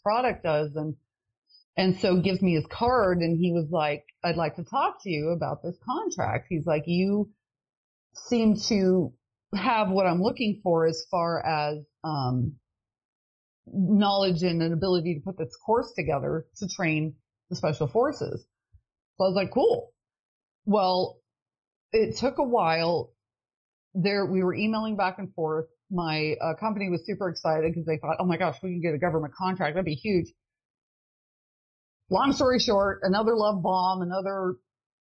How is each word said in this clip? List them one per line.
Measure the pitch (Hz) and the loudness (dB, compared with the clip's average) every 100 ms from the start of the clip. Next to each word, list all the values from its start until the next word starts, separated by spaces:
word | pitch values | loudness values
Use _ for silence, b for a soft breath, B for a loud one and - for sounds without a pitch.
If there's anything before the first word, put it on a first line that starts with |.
product | 202 220 254 196 | -2 0 0 -2
does, | 170 151 151 147 | 0 0 0 -4
and, | 156 147 _ _ _ _ _ b b - | -6 -8 _ _ _ _ _ b b 0
and | 190 185 | 2 2
so | 208 185 | 2 2
gives | 175 185 | 2 2
me | 185 | 2
his | 165 147 | 2 0
card, | - 233 254 190 180 | -2 2 4 2 2
and | 165 165 | 0 2
he | 180 | 2
was | 170 151 | 0 0
like, | 170 151 147 - _ | 0 -2 -2 -8 _
"I'd | 170 165 | -4 -2
like | 160 - | -2 -4
to | |
talk | - 254 359 359 | -6 -2 -2 -2
to | 202 | -4
you | 156 151 | -2 0
about | 170 156 151 | -2 -2 -4
this | - 180 - | -8 -8 -6
contract." | 285 427 190 - 123 - | -4 -4 -4 -2 -4 -4
He's | 170 160 | -4 0
like, | 156 151 | -2 0
"You | 175 190 202 208 _ _ _ _ _ _ _ _ | 0 2 0 -2 _ _ _ _ _ _ _ _
seem | - - 240 220 202 - | -16 -2 2 4 2 2
to | 220 185 185 160 - _ _ _ | 2 4 4 2 -6 _ _ _
have | 202 202 226 208 | -4 0 2 2
what | 190 185 | 2 4
I'm | 175 | 2
looking | 190 - 226 202 | 2 0 -2 -2
for | 185 165 160 | 2 4 2
as | 160 - | 0 -4
far | 185 170 165 - | -2 0 -2 -2
as, | 156 151 151 147 _ | -2 -2 -4 -10 _
um, | 160 151 127 127 120 - _ _ _ _ _ _ _ _ _ _ - | -6 -2 0 0 -2 -6 _ _ _ _ _ _ _ _ _ _ -8
knowledge | - 180 202 202 196 196 170 | -2 4 4 4 2 2 2
and | 180 170 | 0 0
an | 165 | 0
ability | 165 190 180 165 | 0 2 0 0
to | 156 | -4
put | 185 185 | -6 -8
this | 165 - | -10 -8
course | - 220 - | -2 0 0
together | - 147 143 143 156 - - | -4 -2 -2 -2 -4 -6 -10
to | 196 | -10
train | - 175 156 156 156 _ _ - | -4 -2 0 -2 -6 _ _ -12
the | 180 | -4
special | 170 151 151 | -2 -2 0
forces." | 220 277 - - - - _ _ - _ _ _ - | 2 0 0 -6 -8 -12 _ _ -20 _ _ _ -2
So | |
I | 190 | 0
was | 190 | 2
like, | 185 | 0
"Cool." | 233 403 - - _ _ _ _ _ _ _ | 2 2 2 -4 _ _ _ _ _ _ _
Well, | - 208 185 180 185 - _ _ _ _ _ _ _ | 0 2 4 2 -2 -6 _ _ _ _ _ _ _
it | 220 214 - | 0 0 0
took | 277 277 | -2 0
a | |
while. | 277 233 170 160 165 170 - _ _ _ _ _ _ _ _ | 0 2 2 2 0 0 -4 _ _ _ _ _ _ _ _
There, | 190 185 202 196 | -2 0 0 0
we | 185 | 0
were | 185 | 0
emailing | 180 214 220 220 208 | 0 -2 -2 -2 -2
back | 190 185 | -2 -2
and | 196 | -10
forth. | - 160 156 160 _ - | -4 -2 -2 -4 _ -8
My, | 180 165 156 156 - | -4 -2 0 0 -2
uh, | 160 | -4
company | 160 220 196 190 | -4 -4 -4 -2
was | 175 - | -4 -4
super | 202 190 | -4 -4
excited | 165 170 160 160 | -4 -2 0 0
'cause | 165 | -2
they | 160 156 | -4 -4
thought, | 151 160 | -2 -2
"Oh | 185 | 0
my | 165 | 0
gosh, | 180 - | -2 -4
we | 190 | -6
can | 175 | -4
get | 170 | -2
a | 147 | 0
government | - 156 147 | 0 -2 -4
contract. | - 185 185 156 | -4 -4 -2 -2
That'd | 160 | -2
be | 170 | -4
huge." | 147 220 190 - _ _ _ _ _ _ _ _ _ _ _ _ _ _ _ _ _ - | -4 0 0 0 _ _ _ _ _ _ _ _ _ _ _ _ _ _ _ _ _ -2
Long | 185 269 | 0 2
story | 269 269 247 | 2 2 2
short, | - 202 196 196 | 2 2 2 0
another | 196 196 220 226 | 0 0 2 2
love | 208 202 | 2 0
bomb, | 175 185 185 185 | 0 2 2 0
another | 175 185 190 196 185 185 _ _ _ _ | -2 -4 -4 -4 -4 -6 _ _ _ _